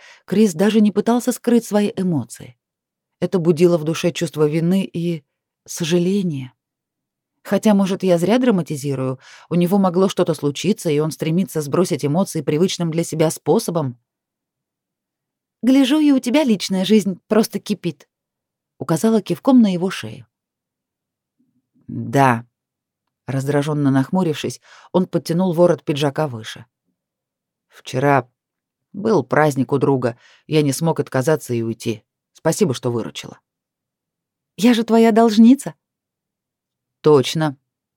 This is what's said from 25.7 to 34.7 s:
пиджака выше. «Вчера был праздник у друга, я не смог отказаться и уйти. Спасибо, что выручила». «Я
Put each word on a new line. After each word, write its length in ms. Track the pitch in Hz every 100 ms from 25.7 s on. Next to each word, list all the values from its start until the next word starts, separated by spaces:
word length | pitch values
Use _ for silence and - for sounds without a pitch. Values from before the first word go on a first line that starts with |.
| 151
пиджака 440 | - 143 147 139 156
выше. 360 | 117 107 - - _ _ _ _ _ _ _ _ _ _
«Вчера 600 | _ - 127 143 139 - _ _ _ _ _ _
был 300 | 98 101 185
праздник 500 | 117 139 151 135 123
у 60 | 143
друга, 400 | 135 135 123 117 _ _ -
я 160 | 156
не 100 | 147
смог 280 | 131 165 156
отказаться 520 | - 131 127 156 -
и 100 | 117
уйти. 420 | 113 110 120 107 _ _ _
Спасибо, 400 | _ 160 160 196
что 180 | 120 123
выручила». 500 | 117 95 - - - _ _ _ _ _ _ _ _ _ _ _ -
«Я 160 | 226